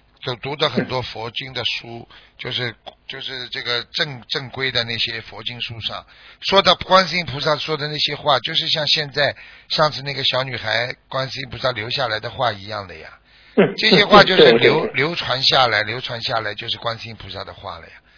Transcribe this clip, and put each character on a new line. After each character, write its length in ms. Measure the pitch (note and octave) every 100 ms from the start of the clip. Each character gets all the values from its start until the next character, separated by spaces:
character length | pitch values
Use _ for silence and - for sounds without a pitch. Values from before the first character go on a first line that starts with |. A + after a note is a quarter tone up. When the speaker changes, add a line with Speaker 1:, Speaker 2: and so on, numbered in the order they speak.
| _ _
Speaker 1:
就 100 | - A#2+
读 200 | C3+ C#3+
的 120 | D3+
很 180 | B2 C3
多 140 | B2+
佛 280 | A#2 G#2+ A2+
经 220 | - C3
的 100 | B2+
书， 420 | A2+ - A#2+ A#2 A#2
Speaker 2:
嗯。 80 | - - -
Speaker 1:
就 140 | -
是， 240 | B2+ B2 - - - -
就 140 | C3+
是 260 | B2+ C3 A#2+
这 120 | C3+
个 240 | A#2+ A#2+ A2+
正-， 300 | - D#3+ B2+ A2
正 220 | D3+ C3
规 240 | - C3
的 100 | B2
那 120 | A#2 A2+
些 240 | A#2 A2+
佛 220 | - G#2
经 180 | A2+ A#2+
书 180 | - A#2
上， 260 | - G2+ - - - -
说 220 | - F#3+
的 120 | F#3
观 300 | F3 - F#3
世 140 | F3+ F3
音 80 | D#3+
菩 120 | C3+
萨 160 | D3
说 220 | D3 - D#3
的 100 | D3
那 120 | D3+
些 160 | C#3+
话， 240 | C#3+ D3 C3
就 140 | C#3
是 120 | D#3+ D#3+
像 200 | D#3+ C#3+
现 240 | D#3+ C#3+
在 260 | B2+ C3+ G2+ - - -
上 220 | - D3+
次 120 | B2
那 120 | C#3
个 100 | C3+
小 180 | C3+ B2+
女 140 | C3 A#2+
孩 380 | A2 A2 B2 B2+ _
观 220 | C3 C3
世 100 | -
音 60 | -
菩 80 | A#2
萨 120 | B2+
留 200 | A#2 A2
下 180 | C#3 B2
来 100 | G#2+
的 120 | A#2
话 200 | B2 B2
一 160 | G#2 G2
样 220 | G#2+ F#2+
的 80 | D#2+
呀。 140 | D2+ - _ _ _ -
Speaker 2:
嗯， 180 | F#3+ -
Speaker 1:
这 120 | G#3+
些 160 | A3 G3+
话 180 | G3+
就 100 | F#3+ F#3
是 160 | D3
流-， 0 | -
Speaker 2:
嗯， 20 |
对， 120 | -
对， 100 | G#2+
对。 120 | -
Speaker 1:
流 200 | B2+ D3
传 280 | E3+ - B2+
下 240 | C3 D3+ B2
来， 160 | G#2+
流 180 | G#2+ A#2+
传 200 | - A#2+
下 180 | A2+ A#2
来， 140 | G#2+
就 120 | G#2 A#2
是 80 | G#2+
观 200 | A#2 A2+
世 120 | A2
音 40 |
菩 140 | A2 G2
萨 160 | F#2+
的 80 | F#2
话 260 | E2+ F#2+ E2+
了 40 |
呀。 100 | D#2+ - _